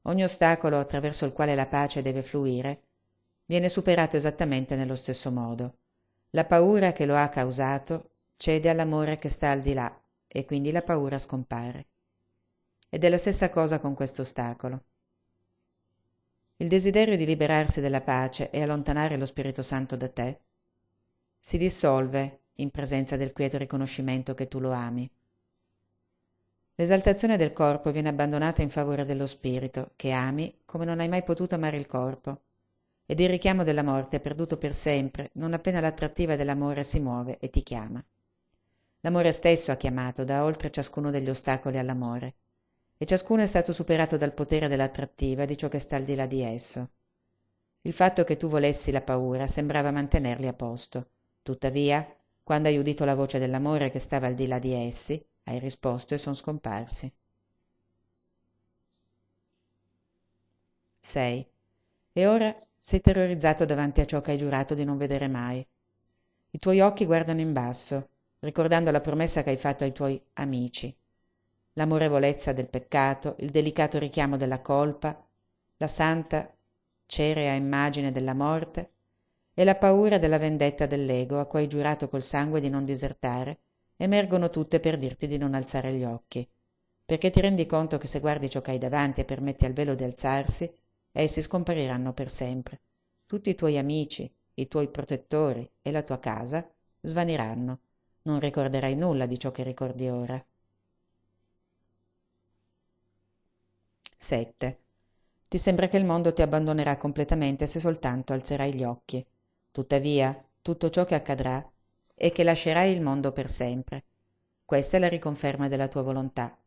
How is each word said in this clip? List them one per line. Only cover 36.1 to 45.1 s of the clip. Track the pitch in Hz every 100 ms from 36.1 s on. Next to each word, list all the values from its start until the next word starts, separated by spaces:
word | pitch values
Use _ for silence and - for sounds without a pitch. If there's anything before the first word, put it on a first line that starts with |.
| - 170
dell'amore | 147 143 139 143 143
si | 139 156
muove | 135 123 123 -
e | 131
ti | -
chiama. | - 120 110 117 - _ _ _ _ _ _ _ _ _
L'amore | 165 175 165
stesso | 156 170 165 -
ha |
chiamato | 127 139 127 127 123
da | 131 139
oltre | 151 156 151
ciascuno | 143 135 - 147
degli | 143 131
ostacoli | 131 - 131 139 131
all'amore, | 127 127 120 120 131 - _ _ _ _ _ _
e |
ciascuno | 156 185 - 220
è | 208
stato | 180 170
superato | 165 165 160 156 156
dal | 147
potere | - 143 156 151
dell'attrattiva | 139 135 135 135